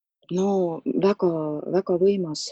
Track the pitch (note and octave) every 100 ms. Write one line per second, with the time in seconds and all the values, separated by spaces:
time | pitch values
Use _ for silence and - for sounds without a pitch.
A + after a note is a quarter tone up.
0 | _ _ - F3+ G3 G3 F3 D#3+ - D#3+
1 | G3 G3+ F3+ E3 D3+ D3 - F3 F#3+ E3+
2 | G3 G3+ E3 D3+ -